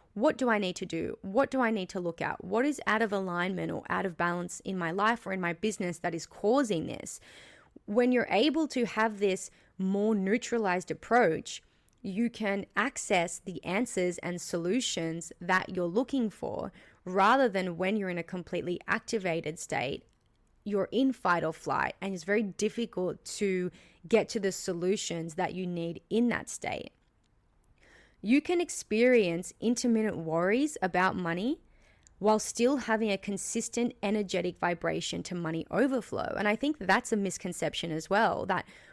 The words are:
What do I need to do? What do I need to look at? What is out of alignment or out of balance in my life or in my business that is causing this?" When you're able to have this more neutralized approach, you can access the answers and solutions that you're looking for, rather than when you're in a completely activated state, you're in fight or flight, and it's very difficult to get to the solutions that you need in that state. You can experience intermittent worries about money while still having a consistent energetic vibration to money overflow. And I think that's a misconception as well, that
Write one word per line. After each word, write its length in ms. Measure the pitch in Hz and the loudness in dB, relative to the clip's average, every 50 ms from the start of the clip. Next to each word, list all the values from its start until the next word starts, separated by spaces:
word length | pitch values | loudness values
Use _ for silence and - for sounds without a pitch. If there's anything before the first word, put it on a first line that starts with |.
| _ _ _ | _ _ _
What 240 | 202 226 311 - 233 | 0 2 2 2 2
do 120 | 254 240 | 2 2
I 80 | 220 208 | 2 2
need 180 | 196 180 180 - | 2 0 -2 -4
to 80 | 190 | -6
do? 320 | 170 - 165 165 - - - | -6 -4 -4 -4 -4 -6 -8
What 280 | - 196 190 247 277 - | -10 -2 2 2 2 2
do 120 | - 262 | 2 2
I 100 | 247 226 | 2 2
need 160 | 226 202 185 - | 2 0 -2 -4
to 120 | - 190 | -6 -4
look 200 | 175 170 165 - | -4 -4 -4 -4
at? 220 | - - - - - | -4 -4 -4 -6 -4
What 220 | 180 196 226 262 | -2 0 2 2
is 160 | 302 285 - - | 2 0 0 0
out 160 | - 208 220 | 0 2 2
of 120 | 226 202 208 | 2 2 0
alignment 580 | 196 190 185 175 175 175 190 190 175 165 165 | -2 -2 -2 -2 0 0 0 0 -2 -2 -2
or 120 | 160 - - - | -4 -6 -4 -4
out 160 | - 180 185 | -2 -2 -2
of 120 | 190 170 - | -2 -2 -2
balance 420 | 170 175 175 175 175 175 - - - | 0 0 0 -2 -4 -6 -8 -10 -8
in 120 | - 190 185 | -6 -4 -2
my 140 | 170 160 | -2 -2
life 340 | 170 196 202 220 240 233 - | 0 2 2 2 2 0 -2
or 60 | 196 | -6
in 80 | 190 185 | -4 -2
my 140 | 180 170 170 | -2 -2 -2
business 460 | 165 - 220 202 - 196 175 165 - | 0 -2 -2 -2 -2 -4 -4 -4 -4
that 140 | - 175 170 | -4 -4 -4
is 120 | 165 - | -4 -8
causing 640 | - - - - 208 240 285 285 214 190 160 170 - | -10 -10 -2 2 4 4 4 4 4 0 0 -2 -4
this?" 340 | - - - - - - - - - - - - - - - _ _ - _ | -6 -8 -10 -12 -14 -14 -16 -20 -20 -20 -20 -20 -20 -20 -20 _ _ -20 _
When 260 | - 208 247 247 254 | -2 2 4 4 6
you're 160 | 247 240 - - | 4 4 2 2
able 380 | - 196 269 311 262 320 311 294 | 4 4 4 4 4 2 0 0
to 180 | - 254 233 | 0 0 -2
have 340 | 185 - 220 220 226 214 196 | 0 2 0 0 0 2 2
this 300 | 202 196 185 190 - - - _ _ _ _ - | 2 2 2 0 -4 -12 -16 _ _ _ _ -2
more 360 | 190 190 196 196 208 220 226 | 0 0 2 2 2 2 2
neutralized 800 | 202 190 196 214 247 - - 233 233 214 190 180 185 175 - | 2 2 2 2 0 0 -2 -2 0 2 2 0 0 -2 -4
approach, 720 | 151 - - - 226 247 233 170 160 - - - - - - _ _ _ _ _ _ _ | -8 -8 -2 2 4 6 6 6 4 0 -4 -8 -12 -12 -14 _ _ _ _ _ _ _
you 280 | - 196 185 202 240 233 | -10 -6 -2 -2 -2 -2
can 360 | 240 - 220 196 196 202 185 - _ | -2 -2 -2 -2 0 -2 -4 -4 _
access 640 | 190 214 269 - - - - 208 180 170 180 - - | -2 -2 -2 -2 -6 -2 2 2 2 2 2 -4 -8
the 240 | - - 175 - - | -10 -10 -10 -8 -6
answers 540 | 170 180 208 247 - - 190 180 180 175 - | -2 -2 -2 -2 -2 0 0 0 0 -2 -4
and 240 | - 175 175 170 | -6 -6 -6 -6
solutions 920 | - - - 170 165 175 208 262 240 - - 180 165 165 160 170 170 - - - | -6 -4 -4 -2 0 0 0 0 0 -2 -2 -2 -2 -4 -4 -6 -8 -10 -14 -10
that 300 | 175 180 185 185 - - | 0 2 2 2 2 -2
you're 180 | 190 180 175 170 | -4 -2 -2 0
looking 420 | 175 220 262 - 277 269 233 208 | 0 0 0 2 0 0 0 0
for, 440 | - - - - 101 - - - - - - - - _ _ | -2 -6 -6 -6 -4 -4 -6 -8 -10 -14 -20 -20 -20 _ _
rather 420 | 180 180 196 190 214 247 277 262 233 | -2 2 4 6 6 6 6 4 2
than 300 | 185 190 185 180 170 165 | 2 0 -2 -2 -4 -2
when 180 | 185 190 214 | -2 0 0
you're 140 | 214 196 185 | 0 -2 -2
in 80 | 175 175 | -4 -4
a 60 | 170 | -6
completely 560 | - - 180 170 - - 175 - 175 180 - - - | -6 -8 -8 -8 -6 -6 -4 -4 -4 -6 -6 -2 -2
activated 680 | 190 226 - - - 214 185 180 160 165 - 151 160 - | -2 -2 -2 -4 -4 -2 -2 -2 -2 -2 -4 -6 -8 -8
state, 460 | - - - 131 127 135 - - - _ _ _ _ _ _ _ _ _ _ _ _ | -8 -6 -4 -4 -2 -4 -6 -8 -12 _ _ _ _ _ _ _ _ _ _ _ _
you're 240 | 208 202 196 185 - | -2 -2 -2 -2 0
in 220 | - 220 269 269 247 | 0 2 2 2 0
fight 300 | - - 185 175 170 151 | 0 0 0 2 2 0
or 100 | 160 165 | -2 -4
flight, 420 | - - 151 135 - - - - - | -6 -6 -2 0 0 0 -2 -2 -6
and 120 | 185 196 190 | -6 -6 -6
it's 120 | 175 - | -6 -2
very 180 | 196 202 220 220 | 0 2 2 2
difficult 800 | 196 170 - 208 208 - - 233 - - 185 185 175 - - _ | 0 -2 -2 -2 -2 0 -2 -6 -4 -4 -2 -2 -2 -4 -6 _
to 480 | - - - 208 196 185 180 180 175 - - - - _ _ - 165 | -12 -6 -2 0 0 0 0 -2 -4 -6 -10 -20 -20 _ _ 0 2
get 220 | 226 220 180 - | 4 4 4 2
to 100 | - 226 | -2 -2
the 120 | 196 190 | -2 -2
solutions 840 | 180 - - - 175 170 175 185 208 208 - - 170 165 165 165 156 | -2 -2 -4 -4 -4 -2 0 0 0 0 -2 -6 -6 -6 -6 -6 -4
that 180 | 190 180 - - | -2 -2 -2 -2
you 120 | 185 185 | -4 -4
need 360 | 180 175 170 165 165 165 - - _ | -4 -4 -4 -4 -6 -6 -10 -6 _
in 180 | - 226 240 240 | 2 4 4 4
that 200 | - - - - | 2 0 -2 -6
state. 420 | - - - - - - - - - _ _ _ _ _ _ _ _ _ _ _ _ _ _ _ _ _ _ - - - - _ _ _ | -8 -8 -6 -6 -6 -6 -8 -12 -16 _ _ _ _ _ _ _ _ _ _ _ _ _ _ _ _ _ _ -20 -20 -20 -20 _ _ _
You 200 | - 202 254 294 | 2 4 4 4
can 200 | 294 - 359 349 | 4 2 0 0
experience 920 | 349 349 - - - - 214 220 240 254 254 233 196 170 165 170 185 - - _ | 0 -2 -4 -10 -6 -2 2 4 6 8 8 6 6 4 2 -2 -4 -8 -10 _
intermittent 580 | - 226 247 - - 247 226 220 220 214 - - | 0 0 0 2 2 4 4 4 4 2 -2 -2
worries 600 | 165 160 160 165 175 190 214 254 294 302 - - | -4 0 0 2 4 4 4 2 2 0 -2 -2
about 340 | - 185 - 180 185 190 - | -4 0 2 2 2 2 2
money 460 | 180 180 170 170 180 202 254 330 - _ _ _ _ _ _ _ _ _ - _ - | 0 -2 -2 -2 -2 -2 -2 -2 -4 _ _ _ _ _ _ _ _ _ -20 _ 0
while 200 | 185 214 214 214 | 2 2 2 2
still 380 | - - - - 233 254 294 262 | 0 -4 0 2 4 4 4 2
having 340 | 220 233 220 214 226 214 | 2 0 0 2 2 0
a 60 | 196 190 | 0 -2
consistent 760 | - 202 202 185 - - - 233 220 - - 233 240 240 - - - | -2 -4 -4 -4 -6 -4 -4 -4 -4 -4 -2 -2 -2 -2 -2 -2 -2
energetic 560 | 196 214 214 208 180 - 180 175 180 175 - | 0 0 0 0 0 -2 -2 -2 -2 -2 -2
vibration 640 | - 175 175 170 - 165 156 170 170 - - 175 170 | -2 -2 0 0 -2 -2 -2 -2 -4 -4 -6 -6 -6
to 120 | - 180 | -6 -6
money 300 | 175 170 160 165 165 - - | -4 -4 -2 -4 -4 -4 -2
overflow. 640 | - 185 262 277 269 240 196 - - - - - - - | 2 2 2 2 2 -2 -4 -4 -4 -4 -4 -4 -4 -2
And 120 | 208 208 | 0 0
I 60 | 214 220 | 0 0
think 200 | - 294 302 - | 0 -2 -2 -2
that's 340 | 190 180 190 240 247 - 226 | 2 2 2 2 2 0 0
a 40 | 208 | 0
misconception 760 | 196 185 - - - 185 175 - - 151 - - - 170 | 0 -2 -4 -4 -6 -8 -4 -2 -4 -2 -2 -4 -4 -4
as 180 | 156 160 - - | -4 -4 -2 0
well, 360 | 196 208 226 185 - - - 185 | 2 4 4 2 2 0 -2 -2
that 180 | 185 160 - - - - - - | -2 -2 -2 -6 -14 -20 -20 -20